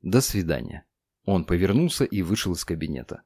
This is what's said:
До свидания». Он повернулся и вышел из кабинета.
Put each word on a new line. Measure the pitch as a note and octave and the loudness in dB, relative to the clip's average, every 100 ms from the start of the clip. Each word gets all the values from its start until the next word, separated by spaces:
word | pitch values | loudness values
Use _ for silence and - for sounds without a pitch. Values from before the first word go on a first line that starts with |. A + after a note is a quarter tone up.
До | - A2+ | 2 2
свидания». | C#3 G#2 E2+ C#2+ - - _ _ _ _ | 2 -2 0 -2 -4 -12 _ _ _ _
Он | - G2 E2+ | 0 0 2
повернулся | F2+ F#2 G#2 E3+ - | 2 4 4 2 0
и | C#3 G2+ | -2 0
вышел | E2+ G#2 G2+ | 0 0 0
из | E2+ - | -4 -4
кабинета. | E2 D#2 C#2 B1 - | -4 -4 -6 -8 -14